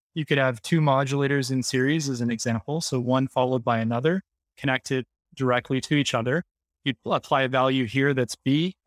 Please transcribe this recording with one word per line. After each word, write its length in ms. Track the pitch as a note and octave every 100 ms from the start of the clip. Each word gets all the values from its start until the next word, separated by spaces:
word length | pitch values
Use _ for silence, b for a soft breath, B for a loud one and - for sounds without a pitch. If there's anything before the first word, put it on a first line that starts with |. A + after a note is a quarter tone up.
| _
You 120 | E3 D3
could 100 | C#3
have 240 | C3 A#2+
two 220 | - E3
modulators 680 | D3+ C3+ C3+ C#3 C#3 C#3+ B2+
in 120 | C3
series 480 | A#2+ B2+ C3+ D#3+ C#3
as 100 | A#2+
an 100 | A#2+
example. 520 | A2+ B2 A2+ - D#3
So 180 | - B2+
one 280 | B2 C3 C3+
followed 360 | C3 B2+ B2+
by 140 | A#2+ A#2
another 440 | A2+ A#2+ D#3 F#3+ - _ _ -
connected 480 | C#3 B2+ - C3 - _ _
directly 460 | - B2+ B2 - C3
to 140 | -
each 180 | D3 C3+
other. 320 | B2 A#2+ D#3 - _ _ _
You'd 180 | C#3+ A#2+
pl-, 120 | A#2
apply 300 | C#3 - C#3
a 40 | C3
value 380 | C3 C3 C3+ A2+
here 260 | C3+ C#3
that's 240 | C3 A#2+ -
B 400 | C3 D3 F3+ -